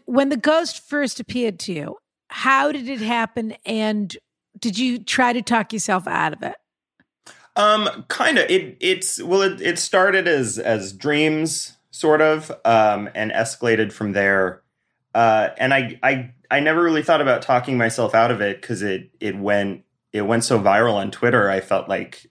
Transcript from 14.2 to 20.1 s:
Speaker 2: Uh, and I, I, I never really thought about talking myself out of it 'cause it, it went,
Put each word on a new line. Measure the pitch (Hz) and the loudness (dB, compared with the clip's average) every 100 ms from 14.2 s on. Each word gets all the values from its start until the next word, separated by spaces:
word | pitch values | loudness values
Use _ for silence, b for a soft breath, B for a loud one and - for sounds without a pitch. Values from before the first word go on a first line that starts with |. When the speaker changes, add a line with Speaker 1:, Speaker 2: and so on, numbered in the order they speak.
| 98 98 92 90 _ _ _ _ _ | 2 2 0 -4 _ _ _ _ _
Speaker 2:
Uh, | 113 117 110 104 - | 2 4 4 0 -2
and | 131 | 0
I, | 135 123 - | 0 -2 -2
I, | 131 135 123 - _ | -2 -2 -6 -16 _
I | 139 | 0
never | 147 160 | 2 2
really | 170 156 | 2 2
thought | 156 156 | 2 2
about | 139 120 | 2 0
talking | - 123 123 127 | 2 0 0 0
myself | 113 117 110 113 | 0 0 2 4
out | 120 | 4
of | 110 | 2
it | 101 98 | -2 -4
'cause | - 104 | -8 -6
it, | 101 95 - _ | -4 -6 -8 _
it | 104 98 | -8 -4
went, | 98 101 101 92 _ _ _ | 0 0 0 -6 _ _ _